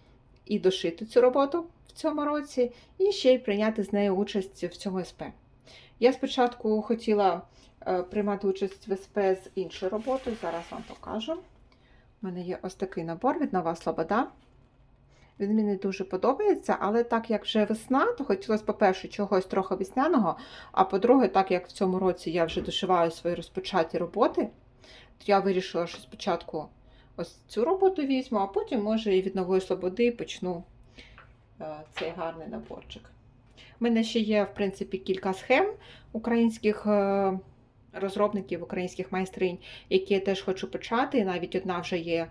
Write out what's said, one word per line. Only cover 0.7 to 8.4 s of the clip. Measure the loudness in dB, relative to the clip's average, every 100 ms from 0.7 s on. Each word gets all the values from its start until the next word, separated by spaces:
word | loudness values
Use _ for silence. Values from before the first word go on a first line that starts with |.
| 2 -2 -4 0
цю | 4
роботу | 6 6 2 0 -4 -14 -20
в |
цьому | -6 -4 -2 -2
році, | -4 -2 -2 -2 -4 -14 0
і | 0
ще | 4 4
й | 4
прийняти | 2 0 0 0
з | 0
нею | 2 2 2
участь | 0 -2 -6 -8
в | -10 -8
цьому | -6 -6
С | -6
П. | -12 -16 -16 _ -20 -20 -20 -20 2
Я | 2
спочатку | 4 -2 2 0 0 0 0
хотіла, | 0 -2 2 4 4 2 -4 -20 -20 _ -2
е, | -2
приймати | -2 -2 -2 0